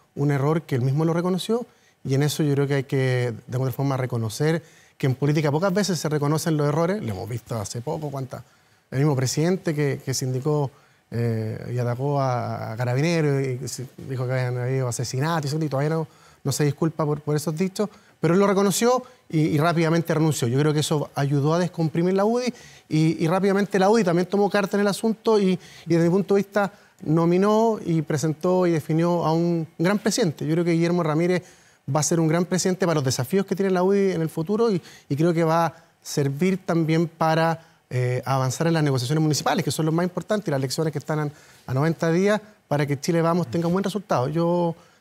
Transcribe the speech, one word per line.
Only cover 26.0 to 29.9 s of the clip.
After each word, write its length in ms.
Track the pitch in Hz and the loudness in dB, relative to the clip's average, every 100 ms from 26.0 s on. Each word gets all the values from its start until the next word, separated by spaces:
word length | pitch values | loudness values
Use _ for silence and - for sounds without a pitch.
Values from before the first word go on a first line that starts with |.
mi 60 | 170 | 4
punto 260 | 185 - 202 | 2 2 0
de 60 | |
vista 320 | 196 214 196 - - _ - | 0 0 -2 -4 -20 _ 0
nominó 720 | 160 170 180 202 214 226 214 - | 2 4 4 4 4 2 0 -2
y 160 | 165 | -2
presentó 640 | 147 156 160 147 180 185 180 | -2 -2 -2 -2 0 2 2
y 40 | |
definió 540 | 165 - 160 170 175 156 | 0 0 0 2 0 2
a 60 | |
un 340 | 165 170 170 156 - | 2 2 0 -4 -2
gran 220 | 170 | 0